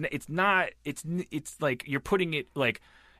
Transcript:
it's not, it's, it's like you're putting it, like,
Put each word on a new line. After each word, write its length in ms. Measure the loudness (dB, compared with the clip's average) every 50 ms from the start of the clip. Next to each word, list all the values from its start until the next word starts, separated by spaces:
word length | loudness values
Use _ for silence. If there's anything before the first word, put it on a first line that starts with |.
| -6 -4
it's 160 | -4 -6 -6
not, 420 | -4 0 2 4 4 4 4 2 0 -4 _ -8
it's, 180 | -8 -8 -6 -4 -4 -4 -4 -4 -4
it's 320 | -4 -6 -6 -6 -6 0
like 220 | 2 2 2 0 -2
you're 140 | -2 -2 -2
putting 340 | 0 2 2 2 2 2 -2
it, 140 | -4 -4 -4 -2
like, 260 | 0 2 2 2 0 -6 -20 -20 -20 -20 -20 -16 _